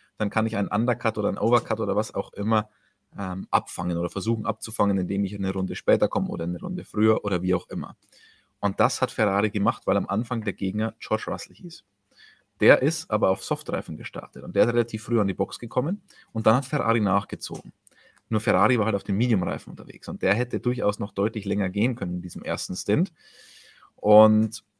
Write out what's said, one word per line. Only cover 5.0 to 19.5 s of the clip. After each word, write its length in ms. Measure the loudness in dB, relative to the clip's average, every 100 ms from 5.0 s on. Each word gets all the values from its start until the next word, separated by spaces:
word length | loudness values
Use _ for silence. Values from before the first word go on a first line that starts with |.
| 0 -2
ich 120 | -2
eine 180 | -2 -4
Runde 240 | -2 -4 -2
später 320 | 2 2 2
komme 200 | -2 -4
oder 140 | -4
eine 160 | -4 -6
Runde 260 | -6 -8
früher 400 | -6 2 2 2
oder 160 | 0 -2
wie 120 | 0
auch 140 | -2 -2
immer. 260 | -10 -10 -14 _ -20 -20 _ _ -4
Und 200 | -4 0
das 200 | 0 0
hat 120 | -4
Ferrari 380 | 0 0 2 0
gemacht, 360 | 0 0 0 0
weil 100 | 0
am 120 | 0
Anfang 340 | -2 -2 -4
der 120 | -4
Gegner 400 | -4 -4 -2 -4 -6
George 280 | -6 -4 -4
Russell 260 | -8 -10
hieß. 300 | -16 -16 -16 _ _ _ _ -20 _ _ 2
Der 240 | 6 6
ist 260 | 4 -2 -2
aber 220 | 0 2
auf 140 | 0
Softreifen 520 | -2 -6 -4 -6 -6 -12
gestartet 460 | -12 -12 -14 -14
und 140 | -4 2
der 80 |
ist 80 | 4
relativ 320 | 2 0 -4
früh 160 | 0 2
an 80 | 2
die 60 |
Box 260 | 0 -4 -6
gekommen 420 | -6 -4 -2 -4 _ -20 -10
und 160 | -2 2
dann 80 | 2
hat 80 |
Ferrari 340 | 2 -2 0 0
nachgezogen. 760 | 2 0 -2 -10 -10 -12 -16 -20 _ _ _ _ -4
Nur 120 | -2
Ferrari 360 | 2 4 4 2
war 100 | 2
halt 100 | -2
auf 80 |
dem 120 | -2 0
Medium-Reifen 540 | 2 2 0